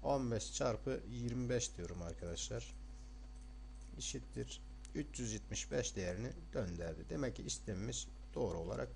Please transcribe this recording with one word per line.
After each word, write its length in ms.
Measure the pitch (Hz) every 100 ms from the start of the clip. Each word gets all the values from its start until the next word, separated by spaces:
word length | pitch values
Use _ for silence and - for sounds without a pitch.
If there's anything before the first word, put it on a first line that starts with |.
On 280 | 143 143 123
beş 220 | 113 -
çarpı 460 | - 135 107 - 131 -
yirmi 400 | 120 120 120 123
beş 280 | 123 110 -
diyorum 240 | 85 87
arkadaşlar. 720 | 85 82 87 85 - 117 - - - - - - - - - - - - - -
Eşittir 640 | - 131 - 117 117 - - - - -
üç 240 | 147 -
yüz 140 | 120
yetmiş 380 | 107 - 101 -
beş 240 | 139 113 -
değerini 360 | 90 90 120 147 -
döndürdü. 520 | - 95 87 82 - 160
Demek 260 | 165 135 113
ki 80 |
işlemimiz 640 | - - - 95 110 117 - - - -
doğru 220 | 110 85
olarak 320 | 82 110 127